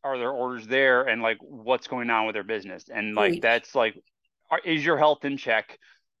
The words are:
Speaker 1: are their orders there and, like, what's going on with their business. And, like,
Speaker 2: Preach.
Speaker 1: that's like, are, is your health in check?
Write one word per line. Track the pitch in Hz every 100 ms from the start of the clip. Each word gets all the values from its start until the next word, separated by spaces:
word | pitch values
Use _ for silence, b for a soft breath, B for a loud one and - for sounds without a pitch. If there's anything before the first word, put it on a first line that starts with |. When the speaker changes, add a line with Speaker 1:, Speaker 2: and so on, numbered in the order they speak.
Speaker 1:
are | 139 135
their | 120
orders | 135 127 123 110
there | 131 135 123
and, | 135 113
like, | 113 110
what's | - 135 110 127 -
going | 127 120
on | 113 110
with |
their | 107
business. | 98 110 95 90 -
And, | 110 107 104
like, | 104
Speaker 2:
Preach. | 87
Speaker 1:
that's | 113 117 - 135
like, | 113 - _ _ _ _ _
are, | 160 180
is | 160
your | 147 151
health | 151 147
in | 143 139
check? | - 110 - - b b _ _